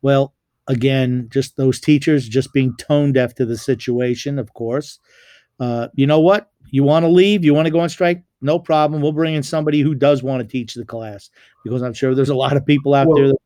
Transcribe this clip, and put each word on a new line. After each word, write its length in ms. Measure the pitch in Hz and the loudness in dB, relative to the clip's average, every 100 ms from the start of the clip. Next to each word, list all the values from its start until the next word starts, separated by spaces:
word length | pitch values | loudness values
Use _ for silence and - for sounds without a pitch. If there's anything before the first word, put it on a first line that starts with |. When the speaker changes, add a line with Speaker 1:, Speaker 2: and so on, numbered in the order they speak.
Speaker 1:
Well, 340 | 139 139 139 _ _ _ - | 2 2 0 _ _ _ -6
again, 600 | 127 135 135 127 123 113 | -2 0 0 0 -2 -4
just 260 | 135 131 - | -4 -4 -2
those 220 | 135 127 | -2 0
teachers 500 | - 147 143 151 117 | 2 2 2 0 0
just 260 | 123 127 | -4 -2
being 200 | 139 131 117 | -2 -2 -4
tone 360 | - 147 143 | -2 0 2
deaf 220 | 131 120 | 0 -2
to 100 | - | -4
the 140 | 120 113 | -6 -4
situation, 800 | - 120 - 120 123 120 143 143 | -4 -4 -2 -2 -2 -4 -6 -8
of 160 | 113 | -8
course. 440 | - 113 131 147 - _ _ _ _ _ _ | -10 -6 -6 -8 -18 _ _ _ _ _ _
Uh, 280 | 123 120 117 | -6 -4 -6
you 120 | - 139 | -2 2
know 140 | 151 | 4
what? 300 | 165 202 - _ _ | 4 2 -2 _ _
You 120 | 135 | 0
wanna 260 | 143 156 165 | 2 2 4
leave? 360 | 175 196 208 | 4 4 2
You 80 | 160 | 2
wanna 180 | 147 160 | 2 2
go 100 | 160 | 0
on 100 | 170 | -2
strike? 340 | - 175 175 _ _ | -2 -2 -2 _ _
No 180 | 135 165 | -2 -2
problem. 440 | 175 156 151 156 | 0 0 0 0
We'll 100 | 147 | -2
bring 220 | 151 160 | -2 -2
in 80 | 156 | -2
somebody 400 | 139 160 151 151 | -4 -4 0 0
who 120 | 147 | 0
does 280 | 147 143 139 | 2 2 2
wanna 220 | 127 131 | -2 -6
teach 280 | 113 131 113 | -6 -8 -8
the 140 | 120 107 | -12 -12
class, 420 | 117 113 101 - _ _ _ | -12 -12 -14 -20 _ _ _
because 200 | - 123 | -8 -6
I'm 100 | 123 | -6
sure 220 | 113 131 | -4 -2
there's 160 | 131 135 | 0 0
a 40 | |
lot 220 | 131 135 139 | 0 0 0
of 80 | |
people 300 | 139 147 139 | 2 0 4
out 120 | 139 147 | 2 4
Speaker 2:
Well, 100 | 151 | 4
Speaker 1:
there 120 | 135 | 4
that 80 | 135 | 2